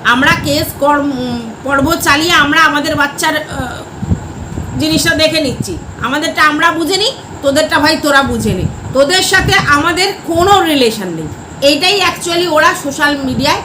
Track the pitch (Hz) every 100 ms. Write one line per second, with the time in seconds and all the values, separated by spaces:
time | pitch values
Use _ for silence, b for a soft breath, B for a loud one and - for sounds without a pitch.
0 | 214 247 285 330 294 285 320 - 277 294
1 | 285 262 247 240 226 220 262 277 277 339
2 | 339 285 320 339 285 311 320 285 302 294
3 | 285 - 330 302 302 - 254 - - -
4 | - - - - - - - - 302 311
5 | 339 320 311 320 294 226 - 170 - -
6 | 233 285 320 320 311 302 330 320 320 381
7 | 440 539 - - 277 277 311 330 294 311
8 | 302 277 262 240 214 277 - - - 254
9 | 277 370 370 381 381 381 381 285 320 330
10 | 381 - - 330 370 403 339 285 240 214
11 | 185 160 156 - - - 277 294 359 403
12 | 359 339 - 339 349 302 320 - 285 277
13 | 294 285 269 233 269 370